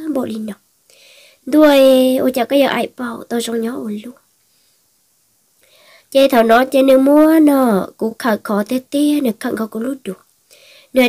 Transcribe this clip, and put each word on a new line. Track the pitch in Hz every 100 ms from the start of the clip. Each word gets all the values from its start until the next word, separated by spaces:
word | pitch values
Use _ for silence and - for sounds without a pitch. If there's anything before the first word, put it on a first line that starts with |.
| 311
bộ | 262
linh | 226 220 214
nó. | 196 _ _ _ _ _ _ _ _ -
Đuôi, | 302 302 277 269 262 262 262
ô | 262
cha | 254
có | 226 277
giờ | 262
ai | - - -
bảo | 247 233 -
tao | 240
trong | 233 226
nhớ | 226
ổn | 269 233 208
luôn. | 226 - _ _ _ _ _ _ _ _ _ _ _ _ _ _ _ _ _ _ _
Chè | 269 269
thảo | 247
nó | 226 226
chè | 262 277
nửa | 269 262
mua | 269 294 311 320
nó, | 294 277 254 196 - -
cô | 220 226
khờ | 240 208
khó | - 208
tê | 208 254 -
tê, | 285 294 294
nửa | 254 208
khẩn | 247 214
khó | 220
cô | 220
lút | 240 269
được. | - 185 _ _ _ _ _ _ _
Nửa | 254